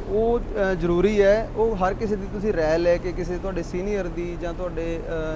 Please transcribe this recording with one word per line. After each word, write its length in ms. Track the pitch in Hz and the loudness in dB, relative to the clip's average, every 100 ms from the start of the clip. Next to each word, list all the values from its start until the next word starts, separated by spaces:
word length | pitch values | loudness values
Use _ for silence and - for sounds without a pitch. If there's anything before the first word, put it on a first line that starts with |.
| - | -2
ਉਹ, 320 | 202 226 233 | 0 2 0
ਅ, 340 | - 202 190 | -2 0 0
ਜ਼ਰੂਰੀ 480 | 180 170 175 196 208 | 2 2 4 4 6
ਹੈ, 280 | 196 214 220 208 | 6 4 2 0
ਉਹ 200 | 226 202 | 0 2
ਹਰ 180 | 190 | 0
ਕਿਸੇ 220 | 202 214 202 | 0 -2 -2
ਦੀ 120 | 196 | -4
ਤੁਸੀਂ 200 | 202 214 | -4 -2
ਰਾਏ 240 | 170 156 165 | 2 2 4
ਲੈ 200 | 175 175 | 4 2
ਕੇ, 140 | 180 | 0
ਕਿਸੇ 260 | 170 175 175 | -4 -4 -4
ਤੁਹਾਡੇ 260 | 190 175 | -4 -4
ਸੀਨੀਅਰ 440 | 165 180 202 208 175 | -4 -4 -2 -2 -4
ਦੀ 300 | 170 175 165 | -4 -6 -6
ਜਾਂ 120 | 170 | -6
ਤੁਹਾਡੇ, 460 | 170 180 165 165 165 160 165 156 | -6 -6 -4 -4 -4 -4 -4 -4